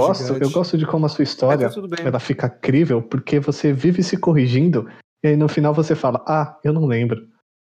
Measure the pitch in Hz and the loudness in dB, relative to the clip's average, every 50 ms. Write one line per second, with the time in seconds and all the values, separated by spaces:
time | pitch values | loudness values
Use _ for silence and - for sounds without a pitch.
0 | 127 170 190 - 131 123 139 131 139 139 - 180 180 175 - 160 156 - - 160 | 2 2 2 0 -2 -4 0 0 0 0 0 0 -2 0 0 -2 0 0 0 0
1 | 156 147 - - 147 139 - - 127 131 147 139 131 117 - 214 196 180 170 170 | 0 0 0 0 -2 -2 -2 0 0 2 2 2 0 -2 -2 -6 -8 -8 -8 -4
2 | - 151 131 120 - - 139 - - 120 - - - - 131 147 170 147 - 117 | -4 -2 -2 -2 -4 -4 -4 -4 -4 -6 -6 -4 -2 2 2 4 4 2 2 -2
3 | 117 - - 131 - - 147 147 143 - 143 - - 151 139 131 139 175 180 185 | -2 -4 -6 -6 -4 -2 -2 0 0 -2 -2 0 0 0 0 2 2 2 2 2
4 | 175 - - 185 - 175 160 143 127 123 120 131 156 175 156 120 107 - - - | 0 -2 -2 -2 0 2 2 4 4 2 2 2 2 2 2 0 -2 -6 -12 -20
5 | _ _ _ _ - 151 147 151 151 151 - 160 147 147 151 160 156 156 160 160 | _ _ _ _ 0 2 2 2 2 2 0 0 0 2 2 0 0 0 0 0
6 | - 131 120 123 - - 156 156 151 151 - - - 147 151 160 160 135 117 113 | 0 -2 -2 -2 -4 -2 -2 -2 -2 -4 -8 -6 -4 -2 0 0 0 0 0 0
7 | 120 113 110 - - - _ _ _ _ _ _ _ | 0 -2 -4 -6 -8 -14 _ _ _ _ _ _ _